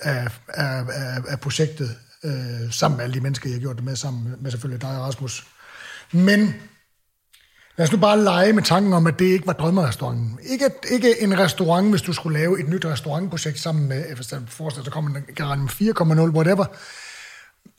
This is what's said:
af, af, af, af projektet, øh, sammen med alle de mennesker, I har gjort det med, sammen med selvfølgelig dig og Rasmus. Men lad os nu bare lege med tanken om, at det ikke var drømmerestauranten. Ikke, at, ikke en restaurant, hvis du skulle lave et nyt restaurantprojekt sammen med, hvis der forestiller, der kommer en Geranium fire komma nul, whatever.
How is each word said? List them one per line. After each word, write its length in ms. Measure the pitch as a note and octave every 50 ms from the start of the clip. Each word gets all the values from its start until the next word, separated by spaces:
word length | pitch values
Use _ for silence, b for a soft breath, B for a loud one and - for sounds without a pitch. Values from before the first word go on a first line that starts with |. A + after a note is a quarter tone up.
| -
af, 240 | D3+ C#3 B2 A#2+ A#2+ - - _ -
af, 300 | - - D3 C3+ C3 C3
af, 380 | B2 B2 B2 A#2+ A#2+ B2+ B2+ B2+ B2+ -
af 120 | D3 B2+
projektet, 560 | - C#3 - - D#3 D3+ D#3 - C#3+ A#2 A2 - - _ _ _ -
øh, 80 | D#3 C#3 C3 B2+ B2 A#2+ A#2+ A#2 A#2
sammen 260 | A2+ - - D#3 D3
med 80 | B2 A#2+
alle 100 | B2 B2+
de 60 | C3
mennesker, 300 | B2 C#3 C#3 - - C3+
I 20 | B2
har 80 | B2
gjort 160 | B2+ C#3 B2
det 80 | A2+ B2
med, 120 | C3 C3+
sammen 380 | A#2 - C#3+ B2+ A#2+ A#2 A#2+ B2+ -
med 100 | C#3 C#3
selvfølgelig 320 | B2 A#2 A#2 C#3 B2+ A#2+ B2+
dig 140 | C3+ C3+ C3
og 80 | B2+
Rasmus. 400 | C3+ C3 - C#3 B2 - - - - B B B B B B B B B B B B -
Men 420 | E3+ F#3 F#3+ G3+ G#3 G#3+ G3 - - - - _ _ _ _ _ _ _ _ _ _ _ _ b b b b b b b b b
lad 100 | - E3+
os 60 | D3+ G3+
nu 60 | G3+
bare 220 | F#3 G#3 G#3 G#3+ G#3+
lege 280 | G3 F3+ F3 F#3 G#3 A3
med 100 | G#3 -
tanken 300 | - E3 F#3 G3+ G3+ F#3
om, 140 | E3+ E3
at 120 | E3 D3+ -
det 60 | F#3
ikke 220 | F#3 F#3 F#3+ D3+
var 60 | F#3 E3+
drømmerestauranten. 880 | - D3+ E3 F3+ G3 E3+ B2+ G#2 - A#2+ A#2+ A#2+ A#2 A#2 A2+ A2 B2+ -
Ikke, 220 | - C4 B3+ C#4
at, 80 | C4+ - - - -
ikke 320 | B3 B3 G3+ B3 A#3 A#3 A3
en 160 | G3+ G3 F3+
restaurant, 520 | G3 E3 - - F#3+ D#3+ E3 F3+ G3 G#3+
hvis 120 | G#3 F3 -
du 100 | - E3
skulle 260 | - - E3 D#3 D3
lave 220 | D#3+ F3 F#3+ F#3
et 80 | E3 C#3
nyt 160 | F3 F#3 F3
restaurantprojekt 720 | E3 D3 A2+ - D#3 C#3+ D#3+ F#3+ F#3+ E3 D#3+ - D#3+ C#3+ -
sammen 300 | - E3 D#3 D#3 D3 C3+
med, 260 | C3+ C3 D#3 - C#3+
hvis 100 | B2 B2+
der 140 | A2+ - C#3 B2 A2+
forestiller, 360 | - - D#3+ D#3+ C3+ D3+ B2+
der 60 | C#3+
kommer 260 | C3+ D#3 D#3 C#3+ C#3
en 80 | C#3 C#3 - B2+
Geranium 320 | - D3 C#3+ C#3 C#3 C#3 C3+
fire 240 | - - G3+ A3 A3
komma 220 | - F3 D#3+ D#3+
nul, 160 | D#3 E3 E3
whatever. 340 | D#3 D#3+ D#3+ E3+ G3 F#3 D3 A#2 B B B B B B B B B B B B B B B B B B _ - _